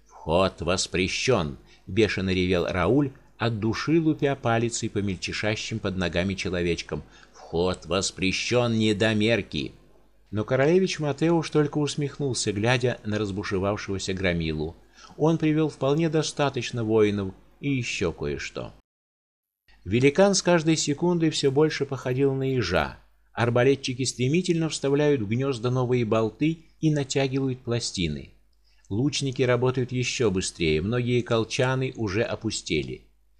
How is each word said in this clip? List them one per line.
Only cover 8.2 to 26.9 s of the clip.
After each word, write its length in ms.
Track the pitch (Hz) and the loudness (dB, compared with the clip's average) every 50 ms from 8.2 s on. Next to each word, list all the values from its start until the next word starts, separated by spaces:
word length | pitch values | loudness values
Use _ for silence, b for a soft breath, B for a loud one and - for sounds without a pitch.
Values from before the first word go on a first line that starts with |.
| 90 95 92 - - - 117 123 120 117 113 110 | -2 0 0 -2 -2 0 0 2 2 2 2 2
недомерки!" 920 | 110 110 104 95 110 110 110 107 104 110 117 104 90 - - 76 65 - - - - - - - _ _ _ _ _ _ | 2 2 2 2 2 2 2 2 2 2 2 0 -2 -4 -6 -6 -6 -8 -10 -16 -20 -20 -20 -20 _ _ _ _ _ _
Но 140 | 101 107 107 | -6 -6 -2
королевич 540 | - 131 131 135 151 175 185 190 180 - - | 0 0 2 4 4 4 4 2 0 -2 -4
Матеуш 520 | 151 147 135 - 160 165 170 165 151 - | -4 -4 -2 0 2 2 2 2 0 0
только 280 | - 151 147 147 - 151 | 2 0 0 2 0 -2
усмехнулся, 760 | 147 139 - - 143 135 - - 147 135 117 - - 107 | -2 -2 -2 -4 -6 -6 -4 -4 -4 -4 -4 -2 -2 -2
глядя 460 | 95 104 101 120 127 127 123 123 117 - - | -2 0 0 0 2 2 0 -2 -2 -4 -6
на 140 | 107 104 107 | -4 -4 -2
разбушевавшегося 960 | 107 98 95 98 101 - 104 92 95 101 104 101 - - 98 92 - - 95 | -2 -4 -4 -6 -4 -4 -2 -2 0 -2 -2 -4 -4 -6 -6 -4 -4 -4 -4
громилу. 640 | 92 95 90 85 85 80 78 78 78 76 80 82 - B B B B B B B | -2 0 0 0 0 0 -2 -2 -4 -4 -6 -8 -12 B B B B B B B
Он 220 | - 147 160 165 156 | 0 2 2 2 2
привёл 300 | 160 156 151 156 160 147 | 2 2 2 2 0 0
вполне 400 | - - - 135 143 160 170 160 | -2 -2 0 0 2 2 2 2
достаточно 760 | 151 160 151 - - - 147 139 135 127 117 - 120 123 113 | 0 0 -2 -2 -2 -2 -2 -2 -2 -4 -6 -6 -4 -4 0
воинов 500 | 110 110 110 107 104 101 101 98 95 95 - - - _ - | 2 4 4 4 4 2 0 -4 -6 -8 -12 -18 -20 _ -8
и 100 | - 143 | -4 -2
ещё 420 | 139 131 120 - - - 101 82 | -2 -2 -2 -4 -4 -2 -2 -2
кое-что. 600 | 78 - 76 73 71 65 - - - 71 60 53 52 - _ _ _ _ _ _ _ _ _ _ _ _ _ _ _ _ _ b b b - | -2 -4 -4 -4 -4 -6 -8 -8 -10 -10 -10 -10 -14 -20 _ _ _ _ _ _ _ _ _ _ _ _ _ _ _ _ _ b b b -4
Великан 500 | 90 95 123 131 143 143 - 196 202 196 | -2 2 4 4 4 6 6 4 4 4
с 80 | 185 | 2
каждой 340 | - 175 175 170 151 165 160 | 4 4 4 4 4 2 2
секундой 540 | 156 - 151 143 - 170 175 175 170 165 156 | 2 0 -2 -2 0 0 0 2 2 2 0
всё 220 | 151 - - 139 | 2 2 0 2
больше 320 | 135 143 156 151 156 - 139 | 4 4 4 4 2 -2 -4
походил 500 | - 139 127 - 127 127 131 139 139 135 | -4 -4 -4 -4 -2 0 2 2 2 2
на 200 | 135 135 135 131 | 0 -2 0 0
ежа. 420 | 123 107 87 90 80 73 67 - - - _ _ _ _ _ - | 0 0 2 2 0 0 -2 -6 -12 -20 _ _ _ _ _ -4
Арбалетчики 720 | 104 113 120 117 120 123 135 139 135 - - 127 120 131 | -2 0 2 2 4 4 4 4 2 0 -6 -6 -4 -4
стремительно 640 | 120 - - 123 131 147 180 185 185 170 165 165 156 | -4 -2 -2 0 2 2 2 2 0 0 0 0 -2
вставляют 520 | 147 - - 135 139 143 147 147 147 131 | -2 -2 0 0 2 4 4 4 2 2
в 80 | 104 98 | 0 0
гнёзда 420 | 113 123 135 139 131 113 107 123 | -2 0 0 -2 -2 -2 -2 0
новые 340 | 127 127 127 120 127 123 120 | 0 0 2 2 2 2 2
болты 600 | 104 110 110 113 107 107 - 147 156 165 165 b b b _ | 2 2 2 2 0 0 0 0 0 0 -2 b b b _
и 100 | 160 156 | 0 0